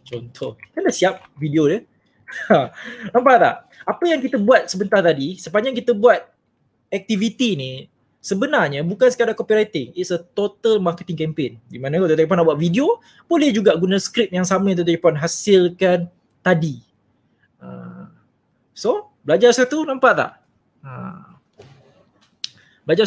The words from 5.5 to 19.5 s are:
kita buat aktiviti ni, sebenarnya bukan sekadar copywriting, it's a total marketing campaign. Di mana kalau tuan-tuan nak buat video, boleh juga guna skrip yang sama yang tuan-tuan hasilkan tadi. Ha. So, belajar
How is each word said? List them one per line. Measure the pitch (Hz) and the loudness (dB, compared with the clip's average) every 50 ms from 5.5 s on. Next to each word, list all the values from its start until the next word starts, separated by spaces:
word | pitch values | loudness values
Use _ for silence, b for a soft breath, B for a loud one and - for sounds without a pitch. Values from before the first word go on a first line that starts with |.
| 165 208 214 269 262 | -4 -2 -2 -2 -4
kita | 240 247 - 240 | -4 -2 -2 0
buat | 202 208 247 196 - - - _ _ _ _ _ _ _ _ _ _ _ _ | 4 6 4 4 4 0 -8 _ _ _ _ _ _ _ _ _ _ _ _
aktiviti | - 196 - - 220 185 214 233 226 - 254 233 190 139 | -8 -8 -4 -4 -2 -2 -2 -2 -2 0 0 0 0 -2
ni, | 131 131 131 131 139 - _ _ _ _ _ _ | -6 -8 -12 -14 -16 -20 _ _ _ _ _ _
sebenarnya | - - 196 190 254 294 302 247 175 143 139 139 151 | -8 -6 -4 -2 -2 0 0 0 0 0 -2 -4 -4
bukan | 175 202 - 254 247 | -4 -2 2 2 2
sekadar | 247 - 233 226 220 | 2 2 0 -2 -2
copywriting, | - - - 214 214 214 214 - 156 123 - - | -4 -2 0 0 0 0 0 -4 -6 -8 -8 -8
it's | 175 180 - | -8 -6 -4
a | 180 170 | -4 -6
total | 175 _ _ - 202 202 - _ - 226 220 208 185 | -6 _ _ -4 -4 -4 -4 _ 0 0 2 2 2
marketing | 175 170 - - - 165 | 0 -4 -4 -6 -10 -8
campaign. | 151 156 160 156 - 143 117 113 113 _ - | -6 -6 -6 -4 -4 -6 -6 -8 -12 _ -18
Di | - 123 | -14 -10
mana | 131 135 147 | -6 -4 -2
kalau | 170 190 160 156 | 0 0 2 2
tuan-tuan | 156 160 156 185 175 170 | 2 2 2 2 0 0
nak | 160 | 0
buat | 151 147 | 0 -2
video, | 165 175 170 233 285 381 466 - b b b b b b | -2 0 0 0 0 0 -2 -4 b b b b b b
boleh | 339 320 294 285 202 | 0 2 2 2 2
juga | 220 196 208 156 170 | 2 2 2 2 2
guna | 180 185 190 | 2 0 0
skrip | 196 - - - - 220 190 180 | 0 -2 -2 -2 -2 -2 -2 -2
yang | 180 185 | -4 -2
sama | 175 190 185 196 196 190 | 0 0 0 0 0 0
yang | 170 175 | 0 0
tuan-tuan | 165 170 165 - 170 151 | 0 0 0 2 0 0
hasilkan | 147 156 170 - - - 208 196 185 180 175 175 - 190 185 180 175 175 175 - _ _ _ _ _ - | 0 -2 -4 -4 -2 2 4 4 4 4 2 0 0 0 2 2 0 -2 -6 -12 _ _ _ _ _ 0
tadi. | 185 185 160 160 156 131 117 - _ _ _ _ _ _ _ _ _ _ _ _ _ _ _ 127 | 0 0 2 0 -2 -6 -8 -14 _ _ _ _ _ _ _ _ _ _ _ _ _ _ _ -20
Ha. | 127 127 - - 60 - 62 - - - _ _ _ _ _ _ _ _ _ _ _ _ | -18 -18 -18 -18 -18 -18 -20 -20 -20 -20 _ _ _ _ _ _ _ _ _ _ _ _
So, | - - 208 339 415 415 - _ _ - | -6 -4 -2 -2 -2 -6 -12 _ _ -2
belajar | 139 156 190 226 240 | 0 2 6 6 6